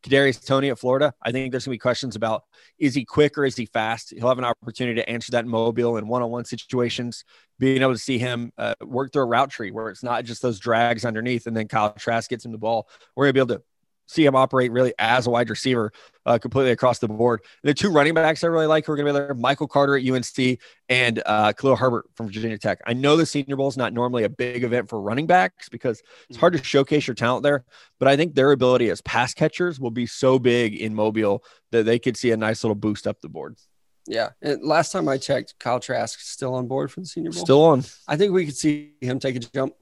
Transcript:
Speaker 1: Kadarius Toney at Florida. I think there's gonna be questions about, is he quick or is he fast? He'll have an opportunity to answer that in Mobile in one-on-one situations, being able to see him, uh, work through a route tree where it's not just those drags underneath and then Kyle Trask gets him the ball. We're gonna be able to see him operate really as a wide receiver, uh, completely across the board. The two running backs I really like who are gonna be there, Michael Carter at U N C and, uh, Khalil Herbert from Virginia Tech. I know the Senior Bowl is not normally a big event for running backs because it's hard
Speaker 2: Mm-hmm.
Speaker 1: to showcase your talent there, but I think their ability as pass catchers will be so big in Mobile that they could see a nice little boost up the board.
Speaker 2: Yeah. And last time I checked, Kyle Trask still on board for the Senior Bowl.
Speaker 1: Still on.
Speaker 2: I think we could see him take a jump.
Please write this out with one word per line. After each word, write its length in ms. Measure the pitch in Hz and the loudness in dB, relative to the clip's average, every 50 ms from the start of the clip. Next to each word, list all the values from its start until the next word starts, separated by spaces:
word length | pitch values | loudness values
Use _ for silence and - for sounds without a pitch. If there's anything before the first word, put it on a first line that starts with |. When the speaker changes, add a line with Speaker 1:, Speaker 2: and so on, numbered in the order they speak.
| - | 0
Speaker 1:
Kadarius 420 | - 135 139 139 135 123 - - | 4 4 4 4 4 0 -2 -4
Toney 240 | - 135 135 139 139 | -2 0 0 0 0
at 80 | 123 - | -4 -2
Florida. 340 | - 123 127 135 147 143 - _ | 0 0 2 2 2 0 -2 _
I 100 | - 117 120 | -6 -4 -4
think 180 | 131 131 131 | -4 -6 -4
there's 140 | 123 127 - | -6 -8 -6
gonna 80 | 135 127 | -6 -10
be 60 | 107 | -4
questions 360 | - 127 120 - - 127 104 | -2 -2 -2 -2 -4 -8 -6
about, 260 | 110 113 113 113 - _ _ _ _ _ _ _ _ | -4 -4 -2 -4 -4 _ _ _ _ _ _ _ _
is 160 | 160 139 117 | -2 0 0
he 80 | 135 120 | -2 -6
quick 320 | _ - - 147 143 - | _ 2 2 2 2 2
or 80 | 156 143 | 0 -2
is 100 | 135 123 | -2 -2
he 100 | - 117 | -4 -10
fast? 460 | - _ 117 110 110 113 110 - - | -6 _ -4 -2 -2 -4 -6 -8 -18
He'll 180 | - - 117 123 | -12 -2 0 0
have 80 | 131 | 0
an 80 | 123 127 | 0 -2
opportunity 500 | 120 117 _ - 117 110 - 127 123 113 117 | -4 -4 _ -8 -16 -8 -6 -4 -4 -2 -4
to 80 | - - | -4 -4
answer 220 | 117 117 - - | -8 -8 -8 -4
that 140 | 123 120 113 | -4 -4 -2
in 40 | 123 | -2
Mobile 480 | 117 113 113 120 113 117 120 117 117 | -2 0 0 0 0 0 0 0 0
in 100 | 110 104 | -2 -4
one-on-one 380 | 107 120 123 123 117 117 120 120 | -4 -4 -2 -2 -4 -6 -8 -10
situations, 800 | - - 113 - _ - 127 123 117 - - 123 120 113 - - _ _ _ _ _ _ _ | -10 -12 -14 -12 _ -2 -2 -2 -2 -2 -6 -8 -8 -10 -14 -20 _ _ _ _ _ _ _
being 220 | 131 135 135 131 | 0 2 4 4
able 120 | 131 131 127 | 4 2 2
to 40 | 110 | 0
see 180 | - - 131 | -4 -4 -2
him, 340 | 113 123 127 123 120 120 117 _ | -2 -2 -4 -4 -6 -8 -10 _
uh, 180 | - 113 107 107 _ | -8 -6 -6 -6 _
work 300 | 113 120 127 123 139 131 - | -10 -8 -6 -6 -6 -2 -2
through 100 | 147 135 | -2 0
a 20 | |
route 220 | 117 117 120 139 139 | 2 2 2 2 0
tree 220 | - - 117 95 | -2 -10 -10 -10
where 180 | 95 110 110 110 | -8 -8 -10 -10
it's 140 | 92 - - | -10 -10 -6
not 220 | 123 120 113 123 | -4 -4 -4 -4
just 160 | 117 117 - | -8 -10 -4
those 180 | - 127 113 95 | -4 -4 -4 -4
drags 440 | - 120 117 113 120 120 120 117 120 | -2 0 2 4 4 2 2 0 -2
underneath 400 | 120 110 107 113 123 127 117 - | -4 -4 -4 -2 -2 -2 -2 -4
and 80 | 117 113 | -4 -4
then 120 | 110 107 104 | -4 -4 -2
Kyle 240 | - 113 107 104 104 | -2 0 0 0 -2
Trask 360 | - - - 117 113 113 - | -4 -4 -2 -2 -2 -2 -4
gets 140 | 123 110 - | -10 -10 -10
him 60 | 120 | -14
the 60 | 113 | -12
ball. 300 | 107 107 110 117 113 104 _ - _ _ _ _ | -6 -4 -2 -2 -2 -4 _ -20 _ _ _ _
We're 100 | - 139 | 2 2
gonna 80 | 143 131 | 4 4
be 60 | 135 | 4
able 160 | 135 120 113 | 2 2 0
to 80 | - _ _ _ _ _ _ _ _ _ _ | -6 _ _ _ _ _ _ _ _ _ _
see 140 | - - 160 | 2 4 4
him 120 | 143 131 | 6 6
operate 340 | 131 131 127 - 131 127 123 | 6 2 4 2 0 0 2
really 220 | 113 123 131 127 - | 2 2 2 2 2
as 300 | - 107 113 120 127 110 | 0 2 4 4 2 2
a 20 | 120 | 2
wide 200 | 120 120 123 113 | 0 0 0 0
receiver, 420 | 107 - - 135 127 120 110 107 _ - - _ _ _ _ | -4 -4 -2 0 0 0 0 -4 _ -12 -20 _ _ _ _
uh, 120 | - 120 | 2 2
completely 340 | 113 - 120 - 131 135 127 | 2 0 -2 0 2 2 2
across 280 | 117 - - 127 117 - | 2 2 2 2 2 2
the 100 | - 110 | -4 -6
board. 320 | 107 107 117 123 120 107 _ - - _ - | -2 0 0 0 0 0 _ -14 -20 _ 0
The 100 | 143 147 | 0 0
two 160 | - - 208 | 2 0 2
running 220 | 170 151 143 156 165 | 4 4 4 4 4
backs 280 | 160 160 156 160 - | 4 2 2 0 0
I 60 | - | -2
really 180 | 170 165 160 160 | 0 0 2 2
like 200 | 156 156 156 151 | 4 2 2 2
who 80 | - 156 | -2 -4
are 20 | |
gonna 160 | 143 147 147 | -2 0 0
be 80 | 143 143 | 0 0
there, 140 | 143 143 139 | -2 -4 -6
Michael 340 | 120 117 131 139 - 156 | -2 0 0 0 0 -2
Carter 300 | 139 - 143 143 139 139 | -2 2 2 4 4 2
at 60 | 135 127 | 0 0
U 120 | 127 131 | 0 0
N 80 | 127 120 | 0 -2
C 360 | - - - 131 127 127 120 - - _ _ _ | -4 -4 0 0 0 0 -2 -6 -20 _ _ _
and, 340 | - 127 123 127 120 113 110 - | 0 2 2 2 2 0 -2 -2
uh, 260 | - 107 107 107 107 | 0 2 4 4 2
Khalil 240 | 104 - - 135 131 | 2 2 2 2 2
Herbert 300 | 113 123 131 117 110 - _ _ | 4 2 0 0 -2 -6 _ _
from 120 | - 117 | -12 -12
Virginia 300 | 104 98 110 110 113 110 | -10 -8 -6 -6 -6 -6
Tech. 220 | 104 - 110 95 - - | -4 -4 -4 -4 -4 -4
I 60 | - 120 | -6 -4
know 240 | 127 135 143 147 | 0 2 4 4
the 80 | 160 165 | 4 2
Senior 320 | - - 147 135 139 139 | 0 -2 -6 -4 -4 -4
Bowl 100 | 135 135 | -2 -2
is 80 | 139 123 | -2 -2
not 160 | 135 123 110 | -2 -4 -2
normally 320 | 104 117 123 123 123 120 107 | -2 -2 -2 -2 0 0 -2
a 60 | 101 | -2
big 340 | - - 131 123 123 123 123 | -2 -4 -6 -6 -4 -4 -4
event 240 | 120 117 123 104 | -2 -2 -2 -4
for 140 | 104 117 107 | -4 -8 -8
running 260 | 98 104 113 131 156 | -6 -4 -4 -4 0
backs 400 | 160 180 180 185 185 _ _ - | 2 2 2 2 0 _ _ -20
because 340 | - - 120 - 131 110 - _ _ - - - _ | -18 -18 -6 -6 -6 -6 -6 _ _ -20 -20 -20 _
it's 80 | 123 117 | -2 2
hard 140 | - 180 175 | 2 4 4
Speaker 2:
Mm-hmm. 80 | 151 | 2
Speaker 1:
to 40 | - | -4
showcase 400 | - - 139 131 - 151 151 135 | 2 2 2 2 4 0 0 0
your 100 | - 120 | -2 -4
talent 280 | - 123 120 127 117 131 | -2 0 0 0 0 0
there, 220 | 147 143 139 - _ _ - - _ _ _ | 0 0 0 -4 _ _ -20 -20 _ _ _
but 80 | 131 | 4
I 80 | 135 139 | 4 4
think 180 | 139 165 175 147 | 4 2 0 2
their 200 | 135 131 143 143 | 4 4 4 4
ability 360 | 127 127 127 127 123 120 107 | 4 4 4 4 4 2 0
as 100 | 85 - | -2 -4
pass 320 | _ - - 113 123 127 - | _ -4 -2 0 0 -2 0
catchers 440 | - 160 156 - - 180 175 165 | 0 0 0 0 -2 -4 -4 -4
will 140 | 131 135 120 | -6 -8 -6
be 140 | 117 123 120 | -4 -4 -6
so 340 | 113 - - - 131 131 131 | -6 -4 0 2 4 4 4
big 340 | 120 123 120 120 120 110 104 | 4 4 2 4 0 0 -2
in 200 | - - 110 107 | -4 -8 -6 -2
Mobile 480 | 107 107 110 107 110 107 101 101 - _ - _ _ _ _ | 0 0 0 0 0 0 0 0 -2 _ -14 _ _ _ _
that 120 | - 117 110 | 0 0 2
they 160 | 110 117 120 | 4 2 2
could 160 | - 131 113 | 0 -2 -4
see 160 | - - 123 | 0 0 0
a 60 | 113 | 0
nice 260 | 110 110 107 110 - - | 2 0 -2 -2 -2 -2
little 120 | 113 104 | -2 -2
boost 320 | 104 104 107 104 - - | 0 -2 -4 -4 -2 -6
up 120 | 107 107 _ | -8 -8 _
the 80 | - | -12
board. 300 | - - 78 67 71 - _ _ _ _ _ _ _ _ _ _ | -16 -14 -14 -14 -14 -16 _ _ _ _ _ _ _ _ _ _
Speaker 2:
Yeah. 220 | - 113 113 110 104 - _ | -8 -4 -4 -4 -4 -6 _
And 220 | - 147 143 - - | -6 -4 -4 -4 -2
last 300 | 156 151 165 160 - - | 0 2 2 0 0 -2
time 160 | 190 160 151 | -4 -2 -2
I 80 | 135 | -2
checked, 380 | 135 - - 139 123 123 - - _ | -4 -2 -2 -4 -4 -4 -8 -18 _
Kyle 220 | - 123 120 123 | -4 -4 -4 -4
Trask 360 | - - 127 120 110 113 - - | -4 -4 -4 -4 -4 -6 -8 -14
still 320 | - - - - 139 127 127 | -14 -16 -12 -8 -6 -6 -4
on 140 | 127 127 | -6 -6
board 260 | 120 131 135 147 135 - | -4 -4 -4 -4 -6 -8
for 80 | - | -12
the 60 | 185 | -16
Senior 240 | 156 - 175 160 165 | -12 -10 -8 -8 -8
Bowl. 120 | 165 175 175 | -8 -6 4
Speaker 1:
Still 180 | - 131 143 | 6 8 8
on. 220 | 156 165 151 123 - - - - _ | 8 8 6 4 2 -6 -14 -20 _
Speaker 2:
I 80 | - 143 | -6 0
think 160 | 151 202 208 | 0 0 2
we 140 | 180 190 175 | 2 0 0
could 100 | 147 139 | 0 -6
see 380 | - - 156 147 147 147 147 _ _ | -2 0 -2 -2 -2 -6 -16 _ _
him 180 | 131 127 127 139 | -6 -4 -4 -2
take 160 | - 139 127 | -2 -4 -4
a 40 | 127 | -4
jump. 340 | 117 - - 139 131 - - _ | -8 -6 -4 -4 -4 -4 -6 _